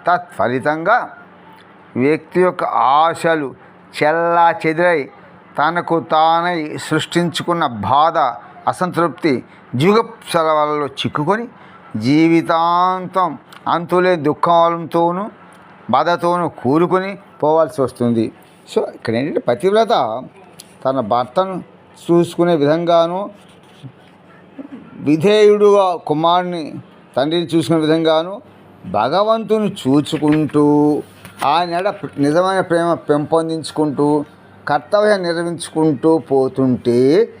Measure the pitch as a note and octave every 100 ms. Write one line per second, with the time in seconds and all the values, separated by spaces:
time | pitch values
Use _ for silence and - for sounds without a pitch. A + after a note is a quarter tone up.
0 | - - - - A2 B2+ D3 D#3 E3+ A#3+
1 | D#3+ - - - - - - - - A#2
2 | C#3 D#3 - F3 F3+ F3+ E3+ A#2 A#2+ D3
3 | D#3+ D#3+ E3+ D#3+ C3+ - - - - -
4 | D3 E3 E3+ E3+ E3+ D#3+ D#3+ D#3+ F3+ E3
5 | C3 - - - - - D3+ E3+ D#3+ E3
6 | - D#3 D#3+ E3 F3 E3+ D3+ C#3 - D#3
7 | - F3 F3 - - E3+ D3 A2+ G2 C#3
8 | D#3 E3+ C3 - - - B2+ - F3+ C#3+
9 | E3 - E3 A#2+ - - - B2 F3 A3
10 | A3+ - - E3+ D#3+ D3+ D3+ D3 C3+ -
11 | B2 D3 D3+ G#3+ A#3 - - - - G#2+
12 | A#2 D3+ E3 E3 D#3 E3 E3+ F3 F#3 F#3
13 | F3+ F#3+ F3 - - - A#2 D#3+ E3+ F3+
14 | F3+ F3 D3 C#3+ E3+ E3+ E3+ E3+ D3+ E3+
15 | E3+ F3+ G#3+ - - - - - - B2+
16 | D#3+ F3 F3 F3 D#3+ - A#2+ D#3 E3+ F#3
17 | F#3+ F#3+ - - D3 D#3+ D#3+ - B2 -
18 | A#2+ A2+ A2 - - _ - A3 - -
19 | - A2+ D3 E4+ - - F#3+ G#3 A3 F#3+
20 | A#2+ A#2+ - - - - - - C3 C3+
21 | G#2+ A#2+ B2 - F#3+ F3+ - - - -
22 | - E3+ E3+ - F3 E3 C#3+ E3 E3+ E3+
23 | E3 F3+ G3+ - - - - - B2+ -
24 | - - - - - - - A#3 - -
25 | C3+ D#3+ F#3+ G#3+ G#3 G#3 G#3 G3+ F#3 E3
26 | - D3+ E3 F3+ F3+ F3 D3 - - -
27 | - B2 D3 E3+ E3+ E3 C3+ E3 D#3 E3
28 | D#3+ D#3+ F3 A3 - - - - F#2 G2+
29 | A#2+ F3+ G#3+ A3+ G#3 G#3+ G#3 - C3 C#3+
30 | C#3+ D3+ D3+ D#3 D3+ D3 D3 D3 D3 C#3
31 | - - - - C3+ D#3+ F3 E3+ G3+ -
32 | C#3 C#3 C#3+ E3 F#3 F#3+ - E3 E3+ D#3+
33 | - D3 C#3+ E3 D#3+ D#3+ C3+ D3+ D3+ C3
34 | D3 D3+ - - - - - D3 - G#3
35 | G#3+ G3 F3 E3+ E3+ E3 - D#3 D#3+ C3
36 | D#3+ D#3+ - C3+ C3 C3 C3 A#2 A#2+ A#2+
37 | C3 F3+ A3+